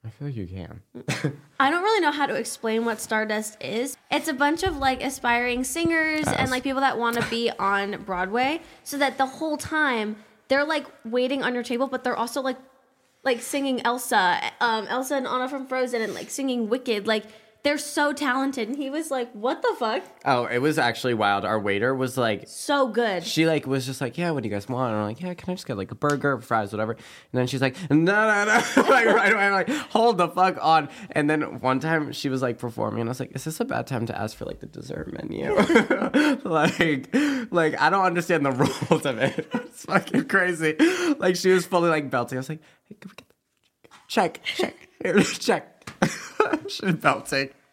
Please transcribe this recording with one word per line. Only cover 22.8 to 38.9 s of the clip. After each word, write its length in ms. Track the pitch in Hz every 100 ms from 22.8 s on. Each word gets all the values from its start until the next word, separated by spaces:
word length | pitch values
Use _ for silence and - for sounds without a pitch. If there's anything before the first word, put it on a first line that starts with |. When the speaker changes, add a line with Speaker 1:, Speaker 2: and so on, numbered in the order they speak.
| 269
Speaker 2:
good. 360 | 214 233 185
Speaker 1:
she, 220 | 165 156 160
like, 220 | 151 135
was 180 | 135 123
just 160 | 131
like, 160 | 127 117
"Yeah, 140 | 175
what 100 | 147
do 80 | 110
you 60 | 101
guys 120 | 101
want?" 260 | 127 127
And 60 | 107
I'm 40 | 104
like, 160 | 117
"Yeah, 100 | 180 175
can 160 | -
I 20 |
just 140 | 180 -
get, 100 | 110
like, 140 | 95
a 40 | -
burger, 440 | 147 143 143 131
fries, 320 | - 113 101
whatever?" 200 | 104 110
And 60 | 110 - - -
then 120 | 127 123
she's 160 | 135
like, 140 | 135 170 170
"No, 40 | 143
no, 480 | 165 202 220 208 208
no." 160 | 220 -
<laughs> 200 | - -
Like, 160 | 262 226
right 260 | 208 196
away, 120 | 214 202
I'm 60 |
like, 160 | 196 180 294 -
"Hold 260 | 214 233 196
the 100 | 175
fuck 280 | - 185 180
on." 300 | 156 160 143 - 202
And 180 | - 147
then 300 | 156 135 -
one 200 | 127 131
time 340 | 160 160 147
she 160 | - 143
was, 120 | 131
like, 160 | 127 120
performing, 440 | 120 117 110 110
and 80 | 117
I 20 |
was 80 | 123
like, 160 | - 135
"Is 80 |
this 160 | 160 160
a 60 | 247
bad 200 | 117 117
time 220 | 131 113
to 120 | -
ask 160 | 107 -
for, 100 | -
like, 140 | -
the 60 | -
dessert 480 | - - - -
menu?" 420 | - - - - 427
<laughs> 840 | 202 311 - - - 277 302 277
Like, 720 | - 160 160 - 170 139 127 247 294 269 226
like, 280 | 175 160 156
I 120 | 151
don't 140 | 190 185
understand 380 | 175 170 165
the 80 | 139
<laughs> 380 | 127 135 -
rules 160 | -